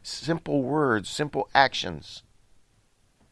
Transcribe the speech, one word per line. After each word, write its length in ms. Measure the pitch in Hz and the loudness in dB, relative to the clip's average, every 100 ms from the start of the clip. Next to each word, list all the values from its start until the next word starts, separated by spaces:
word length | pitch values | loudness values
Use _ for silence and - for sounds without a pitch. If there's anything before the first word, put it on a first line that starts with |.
Simple 600 | - - - 170 - 147 | -14 -6 -2 -2 0 0
words, 480 | 127 151 139 107 90 | 0 2 2 2 0
simple 400 | - 147 139 - | -4 -4 -2 2
actions 680 | 131 135 - - 78 - - - _ _ - _ _ _ _ _ _ _ | 4 4 2 -6 -8 -12 -18 -20 _ _ -20 _ _ _ _ _ _ _